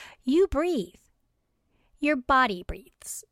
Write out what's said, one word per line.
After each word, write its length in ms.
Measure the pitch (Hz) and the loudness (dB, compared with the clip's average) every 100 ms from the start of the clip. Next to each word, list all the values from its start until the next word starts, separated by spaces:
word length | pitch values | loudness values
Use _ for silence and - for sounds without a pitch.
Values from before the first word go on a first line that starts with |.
| - - | -20 -10
you 220 | - 294 381 | 0 2 2
breathe. 480 | 262 339 320 175 - _ _ _ _ _ _ _ _ _ _ | 2 0 -2 -4 -10 _ _ _ _ _ _ _ _ _ _
Your 140 | 294 302 | -2 -2
body 480 | 247 269 254 180 180 | 2 2 2 -2 -10
breathes 580 | 170 - _ - - - | -14 -16 _ -16 -16 -16